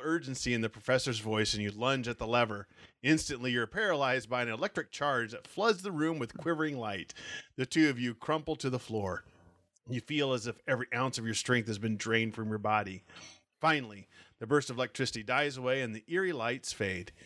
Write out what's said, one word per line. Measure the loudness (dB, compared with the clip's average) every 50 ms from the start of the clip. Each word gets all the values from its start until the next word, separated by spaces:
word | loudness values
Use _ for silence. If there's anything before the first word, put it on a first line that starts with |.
| -2
urgency | 0 0 0 -2 -4 -6 -4 0 0 2
in | 2
the | 0 -2
professor's | -4 -4 0 2 2 4 4 0 -2 -2
voice, | -2 0 2 2 2 2 2
and | 0
you | -2 -2
lunge | -2 0 0 0 2 0 0 -4
at | -4 -4
the | -2 2
lever. | 4 4 4 4 0 -6 -10 _ -18 -20 -20 -20 _ _ 2
Instantly, | 4 4 4 2 -2 -6 -4 -2 0
you're | 2 2 0 0
paralyzed | -2 -2 0 2 2 2 2 2 2 0 -2 -2
by | -2 0
an | 0 0
electric | -2 -2 -2 -2 -2 -4 -6 -6
charge | -4 -2 0 2 2 2 0 -2
that | -4 -12 -14 -10
floods | -4 2 4 4 2 2 0
the | -4
room | -2 0 0 0 0 -2
with | -4 -6 -6 -6
quivering | -2 -2 0 0 0 -2 -2 -4
light. | -4 -4 -4 -6 -6 -10 -12 -16 -12 -12 -12 -12 -12 -12 -6 -6
The | -4
two | 0 4 6 6 6
of | 6 2
you | -2 -4 -4
crumple | -4 -2 -2 -2 0 0 -4 -6 -2
to | -2 -2
the | -2 -2
floor. | -4 -4 -4 -2 -2 -2 -4 -6 -8 -14 _ -20 -20 -20 _ _ _ _ _ _ _ -6
You | -6 -6
feel | -4 -2 0 0 2 2
as | 2 0 -2 -4
if | -8 -6 -2
every | -2 0 0 0 -2 0
ounce | 0 0 0 0 -2
of | -4
your | -2 -2
strength | -2 2 2 2 2 2 0
has | -4 -2
been | 0 -2 -2 0
drained | 0 2 4 4 4 2 -2
from | -4 -4 -2
your | -2 -2
body. | 0 2 2 2 2 0 -8 -10 -14 -16 -20 -18 -18 -18 -20 -20 _ _ _ 0
Finally, | 2 2 2 2 0 -4 -12 -14 -18 _ _ -20 -20 -20 _ -10
the | 0 4
burst | 4 4 4 2
of | -2 -2
electricity | -2 -2 0 -2 -2 -2 -2 -6 -4
dies | 0 2 2 2 0 -2 -2
away, | 0 0 2 2
and | 0 -4 -4
the | -8 -8 -4
eerie | -2 0 0 0
lights | -2 -2 -2 -2 -2 -4 -6 -8
fade. | -4 -2 -2 -2 -2 -4 -6 -10 -14 -20 -20